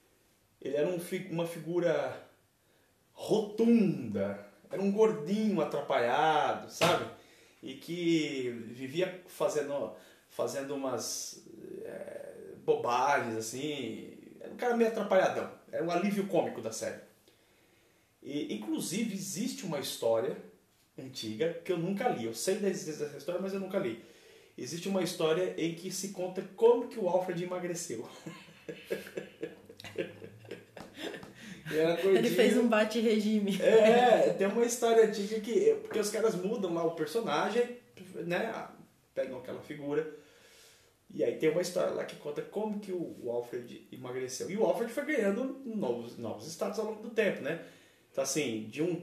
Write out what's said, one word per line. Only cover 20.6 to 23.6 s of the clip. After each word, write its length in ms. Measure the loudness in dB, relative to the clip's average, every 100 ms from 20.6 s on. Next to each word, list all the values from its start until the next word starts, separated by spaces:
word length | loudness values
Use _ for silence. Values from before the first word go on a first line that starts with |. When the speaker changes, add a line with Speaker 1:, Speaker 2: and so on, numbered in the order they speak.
| _ _ _ -16
Speaker 1:
antiga 560 | -14 -10 -8 -2 -2 -2 -4
que 60 |
eu 60 | -2
nunca 300 | -2 0 0
li. 160 | 0 -4
Eu 80 |
sei 220 | -4 -2 0
da 120 | 0
existência 360 | -2 -6 -6 -8
dessa 120 | -8
história, 240 | -6 -4
mas 120 | -4
eu 60 |
nunca 200 | -4